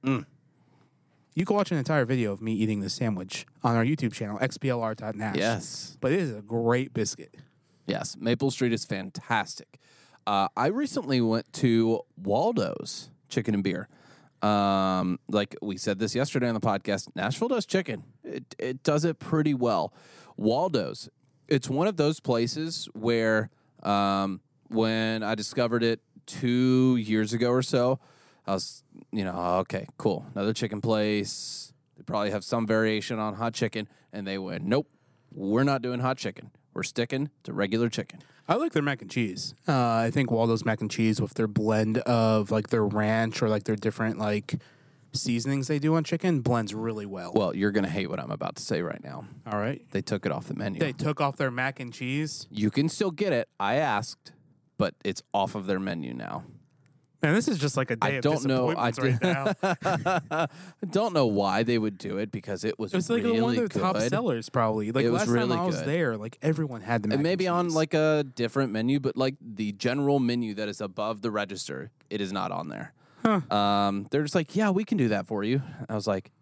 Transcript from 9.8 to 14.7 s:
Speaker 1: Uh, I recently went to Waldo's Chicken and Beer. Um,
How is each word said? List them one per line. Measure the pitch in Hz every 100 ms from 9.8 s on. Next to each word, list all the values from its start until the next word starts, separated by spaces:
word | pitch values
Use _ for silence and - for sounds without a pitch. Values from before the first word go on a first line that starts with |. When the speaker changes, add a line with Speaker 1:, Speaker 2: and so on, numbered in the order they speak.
| _ _ - - -
Speaker 1:
Uh, | 101 95 -
I | 135
recently | 220 302 - 131 131
went | 113 113 -
to | - 127 113 113 113 - -
Waldo's | 95 107 190 233 98 - - - - - _
Chicken | - 113
and | 104
Beer. | 95 87 104 _ - - _ _
Um, | 107 104 101